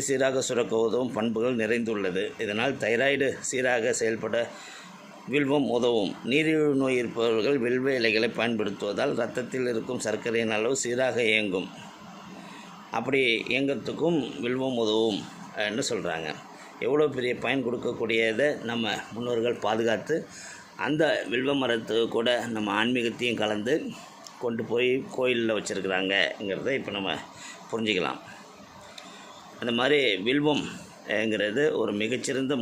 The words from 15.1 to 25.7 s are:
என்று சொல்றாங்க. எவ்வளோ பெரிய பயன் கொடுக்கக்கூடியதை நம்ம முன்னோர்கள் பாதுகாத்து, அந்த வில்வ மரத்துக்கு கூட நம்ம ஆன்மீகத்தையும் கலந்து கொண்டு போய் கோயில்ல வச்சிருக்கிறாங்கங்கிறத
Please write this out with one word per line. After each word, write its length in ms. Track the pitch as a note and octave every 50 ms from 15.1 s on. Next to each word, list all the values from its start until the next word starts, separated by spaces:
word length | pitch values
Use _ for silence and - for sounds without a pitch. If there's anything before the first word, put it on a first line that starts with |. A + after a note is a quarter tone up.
| G#2 E2 C#2 - - - - - - - G#2+ G#2+
என்று 180 | G#2 A#2+ - -
சொல்றாங்க. 420 | B2 G2+ E2 E2+ E2 D#2+ D#2+ D#2 D2 - - - - - - - - - A2 A2+
எவ்வளோ 200 | C#3 D3+ D#3 D3 B2+ B2+
பெரிய 180 | A#2+ B2 A#2+ G2 -
பயன் 200 | A#2 C3 C#3 B2 A#2
கொடுக்கக்கூடியதை 840 | A#2+ A2+ - A#2+ A#2 A2 A#2+ A2 A2+ A2+ A2+ A2+ A2 G#2+ C3+ D3 C#3 - A2+ A#2
நம்ம 240 | A#2 A#2+ A2+ G#2+ G2+ - - - G#2
முன்னோர்கள் 500 | G#2+ A#2+ B2 B2 A2+ A2+ A#2+ A#2 - -
பாதுகாத்து, 520 | G#2 A#2 A2+ A#2 A#2 A2 G2+ G2 - D3+ E3+ - - - - - - - - - - - - - A#2+
அந்த 160 | D3 D#3 E3 D3 A2+ G2+ - -
வில்வ 220 | G#2+ B2 C3 C3+ C#3+ C#3
மரத்துக்கு 460 | C3 B2 A#2 A2+ A2 - A2 A2+ A#2 A2 - A2+
கூட 140 | A#2 A#2+ B2 A#2 G#2+ A#2 A#2
நம்ம 180 | A2 G#2+ G#2 G2+ G#2
ஆன்மீகத்தையும் 580 | A2 A#2+ B2+ B2+ A#2 A#2 G#2+ - A#2+ A#2+ A#2 G2+ G#2+
கலந்து 320 | G#2 G#2+ G#2 G#2 A#2+ D3 E3+ C#4 B3+ - - - - - - - - - -
கொண்டு 240 | - A#2+ A#2 A2+ A2+ A2 A2
போய் 180 | A#2+ B2+ B2+ B2+ C3+ - - -
கோயில்ல 420 | - C3 B2+ B2 A#2 A#2 A2+ A2 G#2
வச்சிருக்கிறாங்கங்கிறத 1120 | F#2+ -